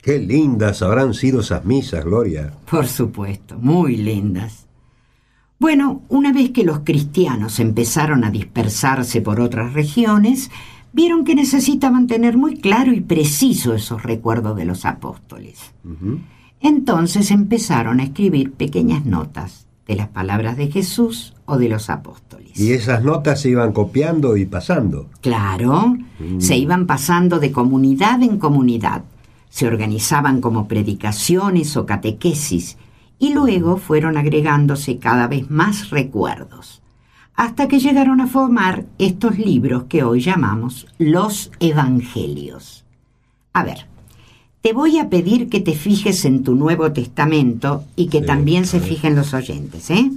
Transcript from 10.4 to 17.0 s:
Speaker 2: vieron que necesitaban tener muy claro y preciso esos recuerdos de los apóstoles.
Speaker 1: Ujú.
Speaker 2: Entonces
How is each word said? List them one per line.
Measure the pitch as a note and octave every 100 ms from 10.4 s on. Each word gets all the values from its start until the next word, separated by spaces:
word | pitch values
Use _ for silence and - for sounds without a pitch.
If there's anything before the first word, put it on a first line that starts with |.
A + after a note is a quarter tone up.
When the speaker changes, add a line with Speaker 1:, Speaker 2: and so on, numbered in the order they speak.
| - - - - -
Speaker 2:
vieron | - E4+ E4+
que | D4+ D4
necesitaban | C#4 C#4+ - D4 C4+ B3 A#3+
tener | A3+ A#3 A#3
muy | D4+ -
claro | G3 G#3+ C4
y | A3
preciso | - D#3+ D3 - C4 - B2 A2
esos | - A2+
recuerdos | A#2 A2+ A2+ A#2 G#2+ G#2
de | E2+
los | F2+ -
apóstoles. | - B1 - - A1 G#1 - - - F2
Speaker 1:
Ujú. | D#2+ F#2+ D#3 - - _ _
Speaker 2:
Entonces | D4 D4 - E3+